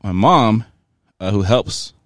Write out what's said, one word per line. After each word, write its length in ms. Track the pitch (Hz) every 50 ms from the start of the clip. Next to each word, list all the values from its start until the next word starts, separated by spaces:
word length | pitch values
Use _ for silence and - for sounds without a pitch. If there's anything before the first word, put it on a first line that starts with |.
my 100 | - 101
mom, 520 | 90 90 113 156 180 151 123 110 107 113 113 - _ _ _ _ _ _ _ _ _ -
uh, 100 | 92 95
who 120 | 101 101
helps, 500 | 95 95 120 127 - - - - - - - _ _